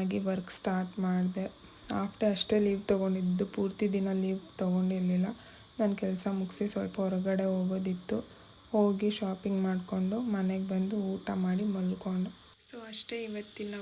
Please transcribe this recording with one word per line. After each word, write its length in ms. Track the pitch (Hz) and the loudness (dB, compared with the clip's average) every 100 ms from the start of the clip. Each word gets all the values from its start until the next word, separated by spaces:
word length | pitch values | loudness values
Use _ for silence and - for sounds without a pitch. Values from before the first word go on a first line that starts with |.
ಆಗಿ 180 | 190 202 196 | 0 0 0
ವರ್ಕ್ 240 | 190 180 - | -2 0 0
ಸ್ಟಾರ್ಟ್ 360 | - 185 180 - 185 | 2 0 -2 -2 2
ಮಾಡಿದೆ. 380 | 180 180 185 190 - - - - | 2 2 0 -6 -8 -20 -18 -6
ಹಾಫ್ 240 | 208 196 - | -4 -4 0
ಡೇ 60 | 214 | 2
ಅಷ್ಟೇ 220 | 196 - 214 | 2 4 4
ಲೀವ್ 160 | 208 196 196 | 4 2 2
ತೊಗೊಂಡಿದ್ದು, 540 | 196 190 185 180 180 196 | 2 2 2 2 0 0
ಪೂರ್ತಿ 320 | - 196 190 214 196 | 0 -2 0 0 2
ದಿನ 120 | 190 190 | 0 0
ಲೀವ್ 180 | 190 190 - - | 0 -2 -6 -2
ತೊಗೊಂಡಿರಲಿಲ್ಲ. 680 | 185 180 185 185 180 180 190 240 - - - - | 0 2 2 2 2 2 0 -2 -14 -20 -14 0
ನಾನು 160 | 214 202 | 0 2
ಕೆಲಸ 220 | 196 190 - 196 | 0 0 0 -2
ಮುಗಿಸಿ 260 | 190 - 208 | -2 -2 -2
ಸ್ವಲ್ಪ 220 | 196 196 185 | -2 -2 -2
ಹೊರಗಡೆ 420 | 190 185 190 190 190 | 0 0 0 0 2
ಹೋಗೋದಿತ್ತು, 680 | 185 185 190 190 180 - 214 - - - - - | 0 0 0 -2 -4 -2 -4 -4 -14 -20 -20 -2
ಹೋಗಿ 380 | 220 208 196 208 208 | 4 4 4 0 0
ಶಾಪಿಂಗ್ 400 | 196 190 202 196 190 | -2 -4 -2 0 2
ಮಾಡಿಕೊಂಡು 500 | 185 180 190 185 214 247 | 0 -2 0 0 0 0
ಮನೆಗೆ 320 | 202 185 190 190 | 0 2 0 0
ಬಂದು 220 | 190 190 214 190 | 0 0 0 -2
ಊಟ 180 | 190 - 196 | -2 -2 0
ಮಾಡಿ 220 | 185 185 208 190 | 2 2 0 0
ಮಲ್ಕೊಂಡೆ. 560 | 180 185 - 185 185 - - - - | 0 -2 -2 -2 -2 -6 -20 -20 -16
So 60 | 247 220 | -14 -4
ಅಷ್ಟೇ 280 | 220 - 233 226 | 0 0 -2 -4
ಇವತ್ತಿನ 460 | 208 208 - 208 202 | -6 -8 -8 -8 -8